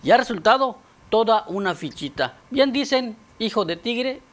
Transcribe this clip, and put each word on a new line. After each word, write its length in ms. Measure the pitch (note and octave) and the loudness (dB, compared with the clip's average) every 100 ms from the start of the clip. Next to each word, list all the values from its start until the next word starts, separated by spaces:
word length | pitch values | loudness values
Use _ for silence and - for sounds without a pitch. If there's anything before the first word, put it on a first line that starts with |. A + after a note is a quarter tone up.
Y 80 | B2+ | 4
ha 80 | A#3 | 4
resultado 580 | B3 G#3 F#3 C4 C4+ A3 _ _ - | 4 0 2 2 2 -4 _ _ 0
toda 360 | G#3+ A3 A3 G#3+ | 0 4 2 0
una 280 | F#3 G3 | -4 -4
fichita. 640 | E3 D#3 - C#3+ - B2+ - _ | -4 -8 -10 -12 -4 -6 -6 _
Bien 220 | B3+ C#4 | 0 2
dicen, 440 | C4 C#4+ C4 B3 G#3+ _ _ | 2 0 -2 -2 -12 _ _
hijo 260 | A3 A3+ | -4 -2
de 120 | F3 E3+ | -2 -4
tigre 440 | A#3 A#3+ B3+ C#4 _ | -4 -4 -4 -6 _